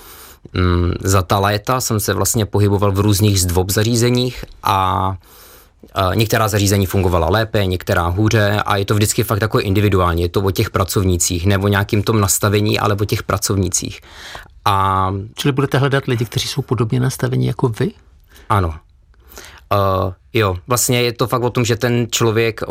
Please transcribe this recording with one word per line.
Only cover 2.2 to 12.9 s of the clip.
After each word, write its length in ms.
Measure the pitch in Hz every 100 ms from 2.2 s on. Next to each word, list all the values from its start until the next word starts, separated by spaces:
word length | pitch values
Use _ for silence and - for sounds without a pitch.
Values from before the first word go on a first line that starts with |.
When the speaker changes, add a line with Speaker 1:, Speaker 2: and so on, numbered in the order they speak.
| 98 117 101
Speaker 1:
pohyboval 460 | 101 101 101 101
v 80 | 98
různých 420 | 104 98 107 98
zdvop 280 | 90 90 92
zařízeních 720 | 104 110 120 120 123 123 - - -
a, 520 | - 98 95 95 95 92 - - - - - _ -
a 200 | - 92 101
některá 320 | 110 117 110
zařízení 380 | 104 101 101 95
fungovala 440 | 98 92 87 80
lépe, 360 | 107 107 107 95
některá 420 | 90 - 92 85
hůře 540 | 90 107 113 104 104 -
a 120 | 101
je 80 | 101
to 80 | 104
vždycky 280 | 104 -
fakt 180 | 113 104
jako 180 | 107 127
individuální, 640 | 101 98 101 95 87 85
je 80 | 87
to 120 | 107
o 100 | 98
těch 180 | - -
pracovnících 760 | - 90 110 92 87 - 87 92
nebo 220 | 98 101
nějakým 360 | 101 104 104
tom 160 | 107 110
nastavení, 580 | 98 - 104 104 107 113
ale 160 | 104